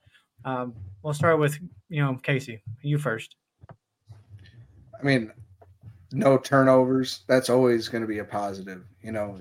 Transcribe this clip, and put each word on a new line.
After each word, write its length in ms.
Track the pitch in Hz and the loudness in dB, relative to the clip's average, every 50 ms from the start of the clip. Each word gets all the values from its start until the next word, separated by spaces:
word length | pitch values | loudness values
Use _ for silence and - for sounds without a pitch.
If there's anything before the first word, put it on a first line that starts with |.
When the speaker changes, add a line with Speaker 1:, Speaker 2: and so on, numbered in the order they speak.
| _ _ _ _ _ _ _ - - | _ _ _ _ _ _ _ -12 -8
Speaker 1:
Um, 320 | 131 131 123 127 123 113 - - - - - | -8 -6 -6 -6 -8 -12 -14 -16 -18 -16 -10
we'll 120 | - 151 147 | -8 -6 -2
start 240 | 151 160 170 160 156 | 2 4 4 4 4
with, 180 | 147 143 151 - 185 170 - _ _ - | 4 2 0 -4 -12 -16 -18 _ _ -6
you 140 | 170 147 143 | -2 -2 0
know, 120 | 135 127 127 | 0 -2 -4
Casey, 400 | - - 139 127 - - 113 107 - 110 110 - - | -2 -2 -2 -2 -2 -8 -14 -14 -14 -16 -14 -8 -4
you 160 | 143 147 147 | -2 -2 -2
first. 360 | 147 127 113 110 - - _ _ _ _ _ _ - - - _ _ _ _ _ _ - - - _ _ - - - - - - - _ _ - - _ - - | -2 -2 -4 -6 -8 -14 _ _ _ _ _ _ -20 -20 -20 _ _ _ _ _ _ -20 -20 -20 _ _ -20 -20 -20 -20 -20 -20 -20 _ _ -20 -20 _ -12 -4
Speaker 2:
I 40 | 135 | 0
mean, 280 | 143 135 123 110 107 - - - _ _ _ - _ _ _ - - - - - - | 0 0 0 0 -4 -12 -18 -20 _ _ _ -20 _ _ _ -20 -20 -20 -20 -16 -8
no 260 | - 131 117 135 135 | -2 2 4 4 4
turnovers. 840 | 131 - - 139 139 131 131 131 131 127 127 131 131 127 127 - - _ | 4 2 2 4 4 6 6 6 6 4 4 2 0 -2 -4 -8 -8 _
That's 220 | - 127 127 127 - | 2 2 2 4 4
always 400 | 120 131 131 123 120 113 110 - | 4 4 4 4 2 2 -2 -4
gonna 160 | - 113 113 | -6 -6 -4
be 140 | 107 107 104 | -4 -6 -6
a 40 | 101 | -8
positive. 600 | - - 104 101 101 95 95 95 98 95 92 - - _ _ | -8 -6 -6 -6 -6 -8 -10 -12 -14 -14 -16 -18 -20 _ _
You 100 | - 110 | -12 -8
know, 280 | 110 107 104 101 98 92 | -8 -6 -6 -8 -10 -14